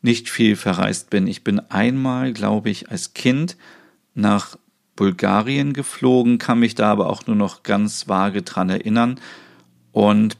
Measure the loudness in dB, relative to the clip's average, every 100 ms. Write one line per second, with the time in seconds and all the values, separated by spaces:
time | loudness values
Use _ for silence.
0 | 2 0 -2 2 2 4 0 0 0 -2
1 | -2 -2 0 -2 -2 -2 -2 0 0 0
2 | -2 -2 -4 -4 -2 -2 -2 -6 -8 -10
3 | -10 -4 0 0 -2 -6 -20 -20 _ _
4 | _ -2 0 0 -2 -16 _ _ _ -2
5 | 0 2 0 2 0 -2 -2 -4 -8 -2
6 | 2 4 4 2 2 2 2 2 2 2
7 | 0 -2 -2 0 -2 -4 -2 0 0 -4
8 | -4 0 0 -2 -6 -4 -2 -2 0 0
9 | 0 -2 -14 -20 -20 _ _ _ _ 2
10 | 4 4 2 -2